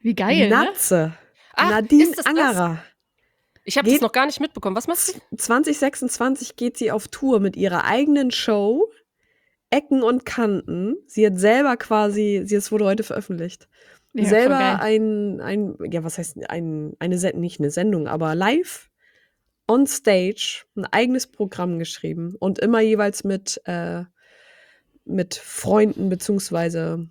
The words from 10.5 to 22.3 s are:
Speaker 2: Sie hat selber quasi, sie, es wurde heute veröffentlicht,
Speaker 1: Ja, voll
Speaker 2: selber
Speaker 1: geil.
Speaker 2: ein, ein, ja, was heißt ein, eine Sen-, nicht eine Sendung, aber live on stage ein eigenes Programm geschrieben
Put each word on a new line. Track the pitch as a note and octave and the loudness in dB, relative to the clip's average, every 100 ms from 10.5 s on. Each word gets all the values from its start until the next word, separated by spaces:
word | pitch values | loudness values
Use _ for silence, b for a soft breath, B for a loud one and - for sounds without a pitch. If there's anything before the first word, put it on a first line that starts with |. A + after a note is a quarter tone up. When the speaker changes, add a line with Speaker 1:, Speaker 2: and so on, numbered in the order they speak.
| F#3+ - E3+ F#3+ E4 _ | 0 -4 -6 -4 -6 _
Speaker 2:
Sie | - G#3+ | 2 2
hat | F#3 | 4
selber | G3+ A#3+ C#4+ A#3+ | 4 4 4 0
quasi, | - G#3+ G#3 G3+ G#3 G3+ F#3+ | 0 0 2 0 0 0 0
sie, | G#3 | -2
es | - | 0
wurde | G#3+ | 0
heute | G#3 G3+ | 2 0
veröffentlicht, | G#3+ - G3+ F3 E3+ - _ b b b b | -2 -6 -8 -8 -8 -12 _ b b b b
Speaker 1:
Ja, | B3 | -2
voll | G#3 | 4
Speaker 2:
selber | G#3+ B3 C#4 | 4 4 4
Speaker 1:
geil. | B3+ A#3+ | 2 0
Speaker 2:
ein, | G#3+ A3 A3 G#3+ G#3 F#3+ | 2 2 2 -2 -4 -6
ein, | - G3+ G3+ - - | -4 -4 -4 -6 -6
ja, | E3+ | -6
was | D#3+ - | -6 -8
heißt | E3+ - - | -10 -10 -10
ein, | E3+ E3 D#3 D3+ - | -8 -6 -6 -8 -6
eine | F3 F3+ | -2 0
Sen-, | F3+ - | -2 -2
nicht | E3+ - | -6 -2
eine | D3 | -4
Sendung, | D3 G3+ F#3+ D3 | 0 0 0 -2
aber | D#3+ D#3+ D#3+ | -4 -2 0
live | F#3+ D4 F#4 - _ _ _ _ _ _ _ _ - | 2 0 -2 -10 _ _ _ _ _ _ _ _ 0
on | A#3 C#4 | 2 2
stage | - - F#3+ F#3 G#3+ - - - - | 0 2 2 2 -4 -8 -8 -12 -10
ein | F#3 | -4
eigenes | - B3 B3+ - | 0 2 0 -4
Programm | _ G3+ - F3+ E3+ | _ -6 -4 -4 -4
geschrieben | E3 - E3 E3 E3+ | -6 -8 -8 -6 -8